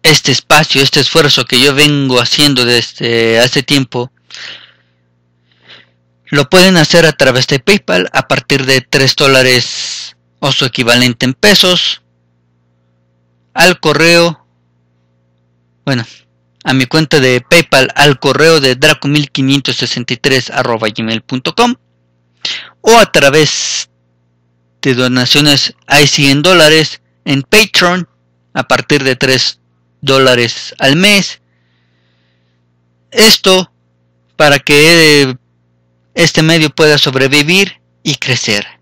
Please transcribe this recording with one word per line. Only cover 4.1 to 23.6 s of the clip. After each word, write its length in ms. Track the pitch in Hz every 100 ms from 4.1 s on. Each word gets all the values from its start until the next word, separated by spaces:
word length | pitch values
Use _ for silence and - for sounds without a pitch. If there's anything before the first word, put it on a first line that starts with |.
| _ _ - - - _ _ _ _ _ _ _ _ _ _ _ - _ _ _ _ _
lo 240 | 147 139
pueden 260 | 185 185 180
hacer 300 | 151 170 160
a 80 |
través 340 | - 131 123 131
de 120 | 139
PayPal 500 | - 202 - 180 185
a 160 | - -
partir 380 | - - 139 131
de 160 | 131
tres 340 | - 139 135 -
dólares 1000 | 143 131 127 123 113 - - - - _ _ _
o 120 | 143
su 140 | 135 131
equivalente 600 | - 117 120 123 117 127
en 80 |
pesos, 680 | 131 208 196 185 175 - - _ _ _ _ _ _ _ _ _ _ _ _ _ _ _
al 260 | - 175 175
correo, 680 | 156 143 165 170 170 156 _ _ _ _ _ _ _ _ _ _ _ _ _ _ -
bueno, 200 | 123 117 - _ _ _ _ -
a 80 |
mi 120 | 131 127
cuenta 340 | 160 156 156
de 220 | 131 123
PayPal, 480 | - 170 156 131 131 -
al 240 | 147 139
correo 400 | 143 135 160 160
de 160 | 135 123
draco 320 | 151 151 139
mil 220 | 151 143
quinientos 440 | - 135 139 135 123
sesenta 380 | 123 - 117
y 40 | 120
tres 320 | 139 131 -
arroba 380 | 139 123 113 110
gmail 320 | 113 113 113
punto 320 | - 131 165
com, 220 | - 240 247 _ _ _ _ _ _ - - - _
o 160 | - 233
a 140 | 202
través 760 | 156 139 147 147 -